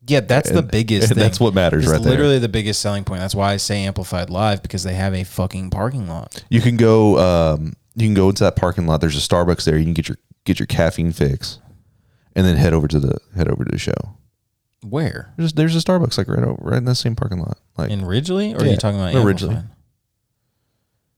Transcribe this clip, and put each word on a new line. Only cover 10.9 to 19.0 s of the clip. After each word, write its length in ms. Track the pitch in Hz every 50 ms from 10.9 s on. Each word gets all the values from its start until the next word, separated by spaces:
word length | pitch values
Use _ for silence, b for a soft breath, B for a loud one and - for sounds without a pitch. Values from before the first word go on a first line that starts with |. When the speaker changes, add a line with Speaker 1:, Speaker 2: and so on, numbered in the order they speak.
| - - 82 85 80
Speaker 2:
fix, 460 | - 80 69 67 64 - - - - _ - - - _ _ _ _ _ _ _ _ _ _ _
and 120 | - 95
then 100 | 92 85
head 160 | 71 - 90 80
over 160 | 82 73 73
to 100 | 76 76
the, 200 | 69 67 - - _ _ -
head 120 | - - -
over 160 | - - -
to 60 | -
the 80 | - -
show. 380 | - - - - - - - _ _ _ _ _ _ _ _ _ _ _ _ _ -
Speaker 1:
Where? 520 | 107 101 143 160 127 - - - - -
Speaker 2:
There's, 160 | - 165 165 156
there's 240 | 151 156 165 165
a 40 | 165
Starbucks, 360 | 160 - 185 180 165 123 -
like, 120 | - 98 -
right 100 | 98 - 120
over, 140 | 120 - -
right 200 | - - - 123
in 80 | 123
that 80 | 127 123
same 200 | 120 - 120 113
parking 260 | 113 - 104 95 90
lot. 180 | 80 - - _ _ _ _
Like, 140 | - 80 -
Speaker 1:
In 140 | 104 101 95
Ridgely, 480 | 90 92 113 147 175 180 190 208 214 226
or 80 | - -
are 20 |
Speaker 2:
yeah. 60 | 104 101
Speaker 1:
you 40 | -
talking 200 | - 107 101
about 140 | 101